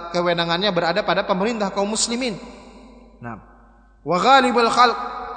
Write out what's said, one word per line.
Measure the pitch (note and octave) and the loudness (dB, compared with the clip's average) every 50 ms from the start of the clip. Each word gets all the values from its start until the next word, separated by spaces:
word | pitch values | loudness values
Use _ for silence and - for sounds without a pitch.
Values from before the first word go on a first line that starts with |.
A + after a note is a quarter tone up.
| - - - | -6 -6 -4
kewenangannya | F3 F3 F3 E3+ E3+ E3+ E3+ E3+ F3 G#3 G#3 | -2 0 0 0 0 0 -2 -2 0 0 0
berada | F3+ E3+ D#3+ D#3+ E3+ G#3 | 0 0 0 0 0 0
pada | G3+ F#3 E3+ F#3+ G3+ | 0 0 0 0 0
pemerintah | - G3 F#3 G3 A#3 A#3+ G#3+ G3+ F#3+ - | 0 0 0 0 -2 -2 -2 -4 -4 -2
kaum | G3+ G3+ G#3 | -2 -2 -2
muslimin. | A3 G#3+ - A#3 A#3 A#3+ C4+ A#3 F#3 D3 - - - - - - - - - - - - - - - - | -2 -4 -4 -4 -4 -4 -4 -6 -6 -8 -12 -18 -20 -20 -20 -20 -20 -20 -20 -20 -20 -20 -20 -20 -20 -18
Nah, | A#2+ A#2+ A2+ F#2 - - - - - - _ _ _ _ _ _ - | -16 -16 -16 -16 -18 -20 -20 -20 -20 -20 _ _ _ _ _ _ -4
wa | C#3 F3 F3+ | -2 0 2
ghalibul | - B3 C4+ C4+ B3+ B3 A3 A#3+ A#3 A3 | 4 6 6 6 6 4 2 2 2 4
khalq | - A#3 B3 A#3 A3+ - - - - - - - - | 4 4 4 4 2 -2 -8 -10 -10 -10 -12 -10 -6